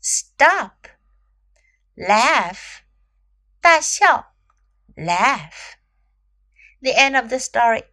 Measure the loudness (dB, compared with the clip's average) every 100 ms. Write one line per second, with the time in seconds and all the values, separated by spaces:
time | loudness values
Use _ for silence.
0 | -8 -8 -8 0 2 2 -4 -14 -20 _
1 | _ _ _ _ _ _ _ _ _ -8
2 | 0 2 4 0 -2 -10 -18 -20 _ _
3 | _ _ _ _ _ _ 2 2 0 2
4 | 2 2 -2 _ _ _ _ _ _ -12
5 | -4 0 0 -2 -8 -20 -20 -20 _ _
6 | _ _ _ _ _ _ _ _ -2 0
7 | 2 0 -2 -6 -4 0 0 0 -6